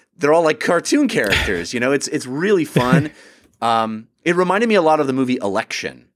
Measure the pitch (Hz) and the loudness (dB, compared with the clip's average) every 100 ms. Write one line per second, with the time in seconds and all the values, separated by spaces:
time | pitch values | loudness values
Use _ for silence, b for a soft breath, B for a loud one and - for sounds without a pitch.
0 | b - 143 160 160 160 - 170 - 294 | b -2 2 4 2 0 0 0 2 0
1 | 277 151 107 92 - 90 87 123 123 139 | 2 0 0 0 -2 -4 -4 -4 0 -2
2 | - 151 127 135 190 196 151 156 123 143 | -2 -6 -6 -4 0 0 0 0 2 2
3 | - B B B B - 117 113 110 110 | 0 B B B B -4 -2 0 -2 -6
4 | 113 _ - 175 180 190 233 208 160 156 | -14 _ -2 0 2 0 2 2 4 2
5 | 139 131 127 127 101 98 - - 76 64 | 0 0 0 -2 -2 -4 -4 -8 -10 -12
6 | _ | _